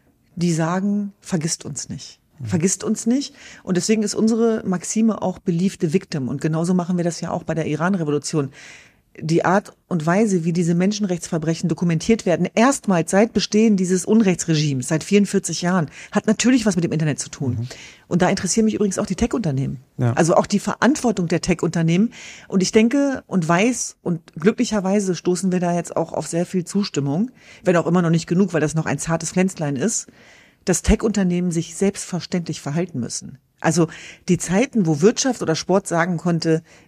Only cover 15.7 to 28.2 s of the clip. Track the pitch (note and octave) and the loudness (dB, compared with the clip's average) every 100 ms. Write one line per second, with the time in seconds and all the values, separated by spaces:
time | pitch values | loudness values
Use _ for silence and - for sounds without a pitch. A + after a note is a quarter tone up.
15.7 | F#3 D#3 - - G3+ - A3 A#3 B3+ G#3+ | 0 -2 -6 -6 -2 0 2 4 4 2
16.7 | F3+ E3+ D#3+ D#3 B2+ - - C3+ G2+ B2 | 0 0 0 0 -2 -8 -6 -4 -4 -6
17.7 | - - - _ F3 E3+ G3 F#3+ - A3 | -10 -20 -20 _ 0 2 2 0 2 2
18.7 | G#3 G3+ - G#3+ F3+ - C#4 F#3+ C3+ C#3+ | 2 0 0 -4 -2 -2 0 -2 -2 -4
19.7 | C#3 - - B2 A#2 E3 - - G3+ - | -6 -12 -2 0 2 4 4 4 0 -2
20.7 | - A3+ D4+ A#3+ G3+ E3+ E3 - E3 E3+ | 0 2 2 0 -2 0 0 0 0 0
21.7 | E3+ E3 E3+ A#3+ - - - - F#3+ F3+ | 0 2 2 2 -2 -18 -20 -4 0 2
22.7 | A3 A3+ C#4+ C#4+ C4 - F#3+ D#3+ E3+ A3+ | 4 4 2 0 -2 -4 -2 2 2 2
23.7 | A#3+ - - - E3 - - E3 A#3 B3 | -2 -8 -8 -6 -6 -8 0 0 2 0
24.7 | G#3+ F#3 G#3 G3 E3+ - F3+ F#3+ F3+ F3 | -2 0 0 0 -2 -2 0 0 0 0
25.7 | F3 E3+ - E3 - D#3+ E3 F3 F#3 E3+ | -2 -2 -4 -4 -6 -4 -4 -2 -4 -2
26.7 | G3 G3+ E3 C#3 D3+ B3 - - - F3+ | -4 -2 -2 -2 -2 -4 -6 -20 -4 0
27.7 | F3 D#3 F3 E3+ E3 | 2 2 2 2 0